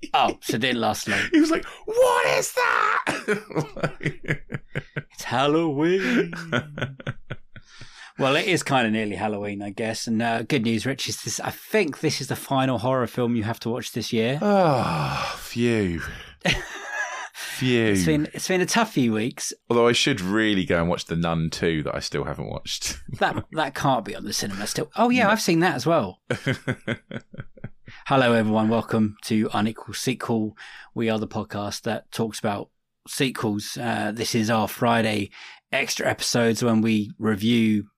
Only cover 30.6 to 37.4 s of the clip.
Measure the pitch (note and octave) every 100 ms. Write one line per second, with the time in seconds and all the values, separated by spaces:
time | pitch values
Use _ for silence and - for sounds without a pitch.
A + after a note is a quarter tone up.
30.6 | - - - - A#2 A2 G#2 A2 G2+ G#2
31.6 | G#2 - - A2 - - A2+ G#2 A2+ G2+
32.6 | - _ _ _ - - C3+ A#2 A2+ G#2
33.6 | G#2 - A#2+ A2 G#2+ A2 A2 A#2 G#2+ A2+
34.6 | A2 - B2 A#2 A2 G#2 G2 - - -
35.6 | _ C3 A3+ - - A2 - B2 A#2 A2+
36.6 | B2 A2 A2 A2 G#2 - G#2+ G#2